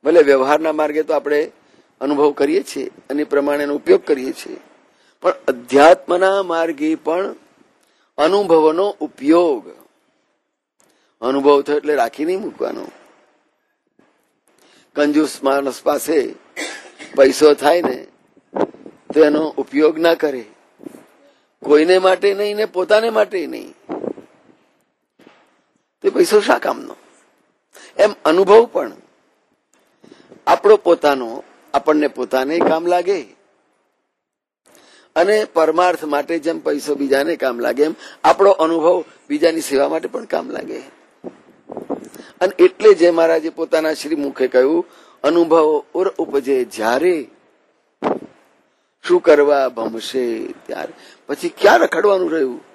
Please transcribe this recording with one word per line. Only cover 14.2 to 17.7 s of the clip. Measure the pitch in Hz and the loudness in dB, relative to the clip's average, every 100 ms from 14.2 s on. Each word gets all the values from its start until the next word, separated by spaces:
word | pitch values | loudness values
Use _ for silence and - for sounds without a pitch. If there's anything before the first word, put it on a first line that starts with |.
| _ _ _ _ _ _ _ - | _ _ _ _ _ _ _ -2
કંજૂસ | 147 147 151 - | 0 2 0 -2
માણસ | 135 135 139 123 | -2 -2 -2 -6
પાસે | - 147 151 160 120 - _ - - - - - - - | -4 -4 -2 -2 -2 -8 _ -14 -14 -14 -20 -20 -14 4
પૈસો | 135 131 151 | 4 6 4
થાય | 147 143 | 4 2